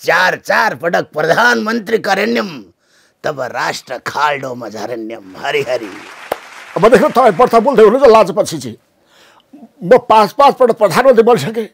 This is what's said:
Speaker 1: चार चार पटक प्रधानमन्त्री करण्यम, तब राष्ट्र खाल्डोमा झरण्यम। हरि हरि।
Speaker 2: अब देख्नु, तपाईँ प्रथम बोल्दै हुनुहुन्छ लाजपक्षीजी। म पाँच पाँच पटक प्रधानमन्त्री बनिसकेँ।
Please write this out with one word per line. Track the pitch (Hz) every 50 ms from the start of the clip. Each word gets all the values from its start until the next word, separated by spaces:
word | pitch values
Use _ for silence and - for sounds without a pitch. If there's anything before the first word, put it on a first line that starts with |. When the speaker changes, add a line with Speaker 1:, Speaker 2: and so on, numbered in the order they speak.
Speaker 1:
चार | - 151 160 175 185 180 160
चार | - - - 196 226 226 208 165
पटक | 117 160 175 185 - 151 -
प्रधानमन्त्री | - 151 156 156 165 208 233 247 240 226 214 220 226 233 190 196 226 202
करण्यम, | - 208 196 190 208 233 233 233 214 185 151 120 98 85 _ _ _ _ _ _ _ _ _ _ -
तब | 143 151 131
राष्ट्र | 127 113 110 131 156 165 - - - 135 127 113 -
खाल्डोमा | - - 139 147 147 147 139 135 131 123 123 117 104
झरण्यम। | 104 107 104 113 123 117 110 110 117 104 98 95 92 -
हरि | - 139 147 143 135 131
हरि। | 127 117 110 95 85 - - - - - - - - - - - - - - - -
Speaker 2:
अब | 165 185 226
देख्नु, | 247 185 277 294
तपाईँ | - 247 262 220
प्रथम | 170 180 247 202 233 233
बोल्दै | 214 285 262 214
हुनुहुन्छ | 220 196 226 269 277
लाजपक्षीजी। | 240 214 220 202 202 170 208 185 - 165 143 127 113 113 - _ _ _ _ _ _ _ _ _ _ _ _ _ _ - - - - _ _ 196
म | 170 254 233
पाँच | - - 220 220 208 165
पाँच | - - 277 269 -
पटक | - 254 233 -
प्रधानमन्त्री | - 214 190 147 214 262 277 240 220
बनिसकेँ। | 214 233 247 170 135 208 220 233 214 -